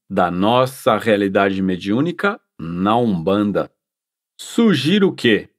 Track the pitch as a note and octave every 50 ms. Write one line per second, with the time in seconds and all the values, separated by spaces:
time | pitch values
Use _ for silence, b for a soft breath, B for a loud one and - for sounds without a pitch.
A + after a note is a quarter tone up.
0 | _ - F#2+ F#2+ F2+ F2 F2 F2+ F#2+ A2 A#2+ B2 C3 C3 C3 - - B2+ A2+ G2+
1 | - A#2 G#2+ G2+ G2+ G2 F#2+ G2+ G2 G2 G2 F#2+ F#2+ F#2+ F#2 E2 E2+ G2 G#2 A#2+
2 | D3 F3 E3+ - - G3+ G#3 - _ _ _ - D#2+ E2 E2+ F2 F#2 G2+ A2 A#2+
3 | B2 A#2 G2 E2+ D#2+ F#2 G2 G#2 G#2 G#2 F#2 E2+ D2 - _ _ _ _ _ _
4 | _ _ _ _ _ _ _ - - - - - A#3 A3 F3+ C3+ B2 D3+ F#3+ G#3
5 | G3 F3+ C#3 - - A#2+ G#2+ F2+ - - _